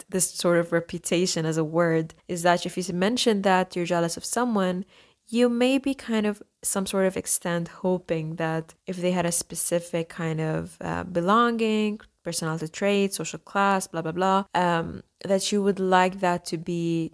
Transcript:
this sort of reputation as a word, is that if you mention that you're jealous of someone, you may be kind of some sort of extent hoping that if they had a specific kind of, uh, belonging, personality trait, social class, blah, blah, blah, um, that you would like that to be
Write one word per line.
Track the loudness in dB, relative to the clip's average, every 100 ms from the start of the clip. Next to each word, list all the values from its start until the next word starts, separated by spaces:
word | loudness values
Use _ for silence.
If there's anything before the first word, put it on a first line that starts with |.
| -6
this | -2 -2
sort | 0 2 2
of | 2
reputation | -2 -2 -8 -2 0 2 0 0
as | 0
a |
word, | 0 2 2 2 -2 -8 -10
is | 0
that | 2 2 0
if | -6
you | -4
mention | 0 0 2 2 2
that | 4 2 2 -2
you're | -2
jealous | 0 0 -2
of |
someone, | -4 -2 0 2 0 -2 -6 _ _ _ _
you | 2 2
may | 4 2 2
be | 0
kind | -4 -2 0 0
of | -2 -10 _
some | -4 -2
sort | -2 0 0
of | 0
extent | -2 -2 0 -2 -4
hoping | -4 -2 -2 -2 -4 -4
that | -4 -2 -2 -6 -12 -10
if | -4
they | 0
had | 0 0
a |
specific | 0 -2 -4 0 0 0 -4 -6
kind | -6 -4 -2
of, | -2 -2 -6 -8
uh, | -6 -6
belonging, | -4 -2 2 4 4 2 0 0 0 -4 -12 _
personality | -8 -6 -4 -4 -6
trait, | -2 0 2 2
social | -2 -6 -10
class, | -6 0 2 2 -2
blah, | -4
blah, | -4
blah, | 0 2 2 0
um, | 0 2 0 -2 -8 -14 _
that | 0 0 2
you | 2
would | 2 2
like | 4 4 4 2
that | 0 0
to | -2 -6
be | -4 -2 0 0 -2